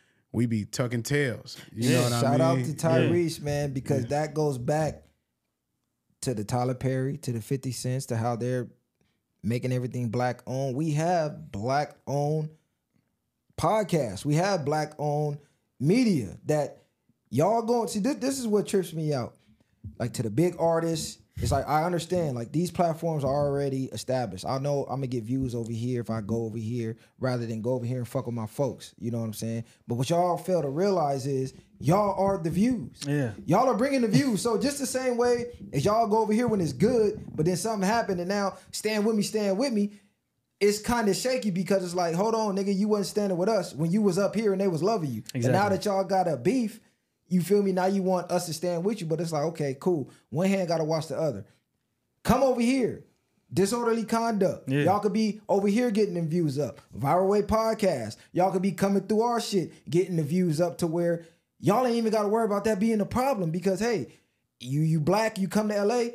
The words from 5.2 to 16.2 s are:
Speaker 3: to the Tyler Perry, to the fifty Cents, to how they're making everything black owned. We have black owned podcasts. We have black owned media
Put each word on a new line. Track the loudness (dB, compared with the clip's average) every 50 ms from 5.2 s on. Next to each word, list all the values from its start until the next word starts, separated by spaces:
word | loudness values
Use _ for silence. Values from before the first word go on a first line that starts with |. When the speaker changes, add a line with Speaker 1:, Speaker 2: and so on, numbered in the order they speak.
| _ _ _ _ _ _ _ _ _ _ _ _ _ _ _ _ _ _ _ _
Speaker 3:
to | -6 -4 -4
the | -4 -4
Tyler | -4 -2 -2 0 -2 -2
Perry, | -2 -2 -2 -2 -2 -4 -4 -6
to | -6 -6 -6
the | -6 -6
fifty | -4 -4 -4 -4 -4 -8
Cents, | -8 -6 -6 -4 -4 -4 -4
to | -4 -4
how | -2 -2 -2 -2
they're | -2 -4 -4 -2 -4 -4 -8 -12 _ _ _ _ _ _ _ _ _ _ _ _ _
making | -4 -2 -2 -2 -2 -2
everything | -2 -2 -4 -4 -6 -4 -4 -2
black | -2 0 0 -2 -2 -6 _
owned. | -8 -6 -4 -4 -4 -2
We | -2 -2 0
have | 0 0 0 2 2 0 0 -2 -6 -10 -14 -12
black | -8 -6 -2 0 0 0 0 -2 -8 _ _
owned | -4 -2 -2 0 0 -2 -2 -4 -6 -10 _ _ _ _ _ _ _ _ _ _ _ _ _ _ _ _ _ _ _ _
podcasts. | 0 0 2 2 2 0 0 0 0 0 -2 -4 -4 -2
We | 0 2
have | 2 2 2 0 0 0
black | 0 0 0 -2 -4 -6 -4
owned | -4 -2 -2 0 -2 -2 -4 -8 -12 _ _ _ _ _ _ _
media | 2 4 4 4 4 4 2 2